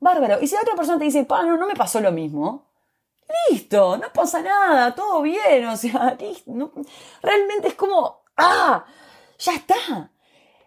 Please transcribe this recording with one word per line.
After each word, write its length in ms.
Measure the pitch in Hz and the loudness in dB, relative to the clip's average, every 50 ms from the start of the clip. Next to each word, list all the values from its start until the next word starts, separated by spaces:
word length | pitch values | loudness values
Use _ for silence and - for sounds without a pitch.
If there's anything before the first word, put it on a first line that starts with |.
bárbaro. 380 | 277 359 359 320 269 214 202 - | 0 2 2 2 2 2 2 0
Y 60 | 294 | 0
si 80 | 285 381 | -2 -2
la 80 | 403 453 | 0 0
otra 120 | 440 427 | -2 -2
persona 220 | 349 320 285 349 311 | -2 -2 -2 -2 0
te 60 | 302 | 0
dice, 200 | 302 269 294 262 | 0 0 0 0
"Pa, 180 | - 269 294 339 | 0 0 0 0
no, 140 | 339 339 320 | 0 0 0
no 80 | 359 | -2
me 80 | 403 403 | -4 -2
pasó 260 | - 226 180 - 226 | -4 -4 -2 -2 0
lo 120 | 214 190 175 | 0 0 0
mismo", 540 | 165 160 156 151 147 147 185 240 285 - _ _ _ _ _ _ _ _ _ _ _ _ _ 622 679 679 587 | 0 -6 -6 -6 -4 -4 -4 -6 -8 -14 _ _ _ _ _ _ _ _ _ _ _ _ _ -6 -2 0 0
listo, 460 | 339 196 - - 202 208 196 180 180 | 0 0 -2 0 4 4 4 4 2
no 100 | 220 - - - | -2 -6 -4 -2
pasa 300 | 294 339 - - 330 330 | -2 -2 0 -2 -4 -2
nada, 520 | 381 392 403 392 370 311 269 240 247 247 | 0 2 2 4 4 4 4 4 2 0
todo 280 | - 392 415 381 320 294 | -2 -4 -2 0 0 0
bien, 440 | 302 339 415 427 392 302 254 240 | 0 -2 0 2 4 4 4 2
o 100 | 233 226 | -2 -6
sea, 400 | 208 - 240 220 262 233 254 240 | -4 -4 -4 -2 0 0 0 -2
<laughs> 40 | - | -2
listo, 300 | - - 370 - _ - 226 | -10 -12 -12 -14 _ -12 -8
no, 200 | 233 277 311 - - 285 - - - - - - - - | -8 -8 -8 -10 -16 -16 -16 -18 -20 -20 -20 -20 -6 -2
realmente 460 | - 415 415 403 392 415 415 - 403 | 0 2 2 0 0 -2 -4 -4 -4
es 60 | - | -2
como, 480 | - - 392 392 233 - - - _ _ _ _ | -2 -2 0 2 2 0 0 -6 _ _ _ _
¡ah! 480 | - 311 359 370 392 370 320 - - - - - - - - - - _ _ _ _ | 2 2 4 4 4 2 2 0 0 -2 -10 -20 -20 -20 -20 -20 -20 _ _ _ _
Ya 140 | - 359 339 | -4 -4 -4
está. 580 | 302 - - 254 - - - 277 185 151 - _ _ _ _ _ _ _ _ _ _ _ | -4 0 0 0 0 0 -6 -6 -8 -8 -12 _ _ _ _ _ _ _ _ _ _ _